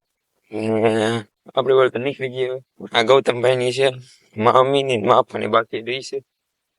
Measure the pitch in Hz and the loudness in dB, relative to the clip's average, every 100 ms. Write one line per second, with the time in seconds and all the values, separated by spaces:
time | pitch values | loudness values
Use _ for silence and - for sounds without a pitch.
0 | _ _ _ _ _ 107 110 110 113 110 | _ _ _ _ _ -8 -4 0 0 0
1 | 110 117 107 _ - - 127 131 127 117 | 0 -2 -8 _ -12 -4 2 4 2 0
2 | 131 131 131 127 127 131 - - 101 117 | -6 -6 -8 -6 -6 -6 -14 -20 -6 -2
3 | 113 135 127 123 120 127 123 123 135 127 | 4 4 2 0 0 0 -2 0 -2 -2
4 | - _ _ 110 113 120 131 139 135 120 | -14 _ _ -2 2 4 4 2 0 -2
5 | 101 120 - 117 107 110 113 117 113 131 | 2 2 2 -2 0 0 0 -6 -8 -8
6 | 123 135 - _ _ _ _ | -8 -12 -12 _ _ _ _